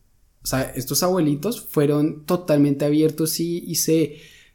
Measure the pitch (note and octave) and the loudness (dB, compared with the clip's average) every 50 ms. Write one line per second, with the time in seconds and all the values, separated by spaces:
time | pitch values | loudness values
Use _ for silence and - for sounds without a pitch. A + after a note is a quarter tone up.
0 | _ _ _ _ _ _ _ _ - - - C3 C3 - - C#3 B2 - D3 - | _ _ _ _ _ _ _ _ -8 -4 -4 -4 -4 -4 -6 -8 -6 -2 0 0
1 | F#3 F3+ F#3 F#3 E3 D3 D3 C#3+ D3 G3+ A#3 - - - - D#3 D3 C#3+ D3 D3 | 2 2 2 2 2 2 0 0 -2 -4 -6 -6 -10 -4 0 2 2 2 4 2
2 | D3 D#3+ D#3+ - - - F3+ F3+ F3+ - D3+ D3 C#3+ C#3+ C#3 C#3 D3+ D3 D3 D3+ | 2 0 -2 -6 -4 -2 -2 -2 0 2 2 4 4 4 2 0 0 0 2 4
3 | D#3 D#3 D3+ - D#3+ D#3 - - E3+ E3+ E3+ F3 - - E3 - - - D#3+ E3 | 2 2 2 0 -4 -4 -2 -4 -4 -4 -6 -8 -8 -6 -4 -2 0 2 2 2
4 | D#3 - - - - - - - - _ _ | 2 0 -4 -14 -20 -20 -20 -20 -20 _ _